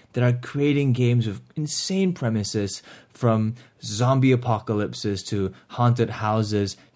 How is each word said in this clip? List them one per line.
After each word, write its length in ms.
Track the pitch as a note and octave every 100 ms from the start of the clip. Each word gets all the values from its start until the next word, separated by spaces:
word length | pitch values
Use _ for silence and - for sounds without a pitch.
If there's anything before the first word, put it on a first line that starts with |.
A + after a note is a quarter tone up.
| _
that 100 | -
are 100 | B2
creating 600 | B2 - C#3 C#3+ C#3+ C#3
games 340 | A#2+ A#2+ A#2+ A2
with 140 | G2 - -
insane 560 | D3+ - - F#3+ F#3+
premises, 680 | F3 A#2+ A2 G2+ A2 G2+ - - - -
from 400 | - A#2+ A2+ A2 A#2+ - _
zombie 480 | A2 G#2 B2 C3+ C3
apocalypses 920 | B2+ B2 G#2+ - G#2+ G#2 - G#2+ G2
to 300 | - G#2 F#2+ - -
haunted 400 | - A#2+ A#2+ A2
houses 680 | A2 G#2+ A2 G#2 G#2 G2+ - -